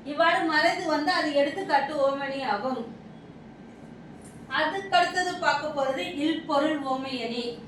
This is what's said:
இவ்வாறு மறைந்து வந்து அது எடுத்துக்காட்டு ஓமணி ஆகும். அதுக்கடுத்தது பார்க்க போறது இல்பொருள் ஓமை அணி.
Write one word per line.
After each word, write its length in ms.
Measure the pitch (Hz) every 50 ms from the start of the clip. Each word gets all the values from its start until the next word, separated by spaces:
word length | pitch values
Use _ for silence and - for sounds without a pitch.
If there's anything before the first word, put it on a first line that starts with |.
| 214
இவ்வாறு 360 | 269 294 302 339 339 349 - 339
மறைந்து 420 | 320 302 302 320 349 381 392 359
வந்து 260 | 320 302 302 302 359
அது 160 | 359 330 302 302 285
எடுத்துக்காட்டு 600 | 285 285 311 330 381 - 285 311 285 269 - -
ஓமணி 440 | 277 269 277 277 277 277 269 269 277 262
ஆகும். 360 | 226 202 202 247 262 247 226 220 - - - - - - - - - - - - - - - - - - - - - - - - - - - - - - - - -
அதுக்கடுத்தது 800 | - 285 311 311 392 392 392 - 359 349 359 339 - 359 359 359 349 349
பார்க்க 360 | 330 302 285 285 302 302 -
போறது 280 | - 269 262 - - - - - 285 294
இல்பொருள் 540 | 330 320 - - - 294 277 302 302 311 294
ஓமை 320 | 269 269 262 262 269 262 254 240 226
அணி. 180 | 226 233 247 233 233 233 214 220